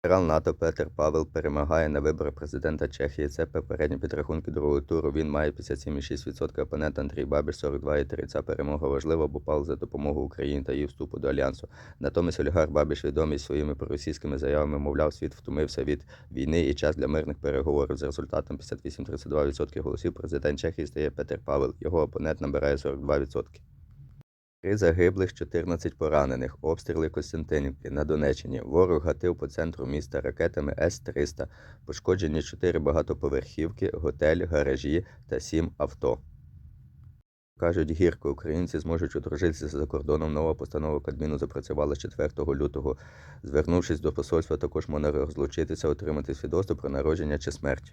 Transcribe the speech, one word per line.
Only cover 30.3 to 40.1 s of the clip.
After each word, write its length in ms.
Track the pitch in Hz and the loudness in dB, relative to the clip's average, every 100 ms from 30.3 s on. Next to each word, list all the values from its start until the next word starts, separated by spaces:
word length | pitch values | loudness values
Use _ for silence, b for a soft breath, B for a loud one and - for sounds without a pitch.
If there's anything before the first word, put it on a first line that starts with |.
| - 85 - 71 - | 0 0 0 -2 2
С 220 | 85 - | 0 0
триста. 480 | - - 71 - - B B B - | -6 -2 -2 -2 -8 B B B -12
Пошкоджені 560 | 69 - 92 80 78 | -4 0 2 2 0
чотири 380 | 71 - 90 82 | -4 0 2 4
багатоповерхівки, 1120 | 73 78 76 71 71 67 - - 80 - 95 | 4 2 2 -2 0 -2 -4 -4 -4 -2 -4
готель, 520 | - 78 69 76 85 87 | 0 -2 2 4 4 2
гаражі 600 | 78 69 65 71 80 B B - | 2 2 2 2 0 B B -6
та 120 | - | -6
сім 320 | - 82 82 - | 0 0 0 -2
авто. 420 | 69 - 65 58 - - - - - - - - - - _ _ _ _ | -4 0 0 0 -6 -20 -20 -20 -20 -20 -20 -20 -20 -20 _ _ _ _
Кажуть, 320 | 85 90 78 | 0 2 0
гірко. 400 | 82 87 - 73 | 4 4 4 -4
Українці 480 | 71 80 78 87 80 | -4 -2 -2 -2 -4
зможуть 360 | 80 82 82 78 | -2 -2 -2 -4
одружитися 520 | 76 80 85 78 73 | -4 2 0 0 -4
за 180 | 71 76 | -4 -2
кордоном. 480 | 76 73 | -2 0